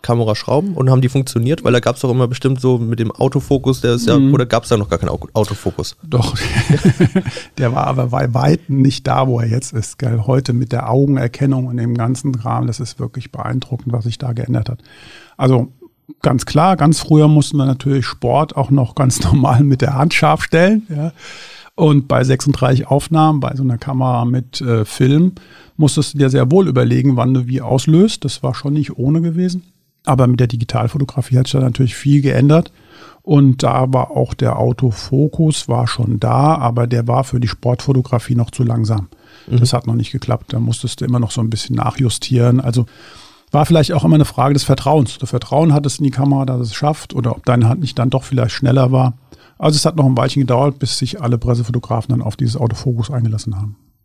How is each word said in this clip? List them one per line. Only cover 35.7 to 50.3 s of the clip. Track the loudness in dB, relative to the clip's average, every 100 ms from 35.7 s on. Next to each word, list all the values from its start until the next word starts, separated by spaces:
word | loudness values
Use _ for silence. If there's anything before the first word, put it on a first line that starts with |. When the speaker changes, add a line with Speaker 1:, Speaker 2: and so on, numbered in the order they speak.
| -2 -2
Speaker 2:
schon | -2 -2 -2
da, | 0 2 2 2
aber | 0 0 0
der | 0 0
war | -2
für | -2 -2
die | -2
Sportfotografie | -2 -2 -2 0 0 0 -4 -2
noch | -2 -2
zu | -2
langsam. | -2 0 0 -2 -4 -14 _ -20 -2
Speaker 1:
Mhm. | 2
Speaker 2:
Das | 2
hat | 2 -2
noch |
nicht | -2 -2
geklappt. | -6 -4 -4 -4
Da | -4
musstest | -2 -2 -6 -6
du | -2
immer | -2
noch | -2
so | -2
ein | -2
bisschen | -4 -4 -2
nachjustieren. | -2 0 -2 -2 -2 2 4 2
Also | 2 0 -2 -6 -20 -20 -20 _ _
war | 0
vielleicht | 4 4 4
auch | 2
immer | 4 4
eine | 4
Frage | 2 0
des | 0
Vertrauens. | 0 0 2 2 0 -4
Du | -6
Vertrauen | -6 -2 2 4
hattest | 4 0 -2
in |
die | -2
Kamera, | 0 0 0
dass | 0 -2
es | -4
schafft, | -2 -2 -2 -6
oder | -4 -4
ob | -4 0
deine | 2 2
Hand | 0
nicht | -4 -2
dann | 0
doch | -2
vielleicht | -2 -2 -2
schneller | 0 0 2 2
war. | 2 0 -2 _ -20 _ _
Also | 0 0
es |
hat | 0
noch | 2 2
ein | 2
Weilchen | 0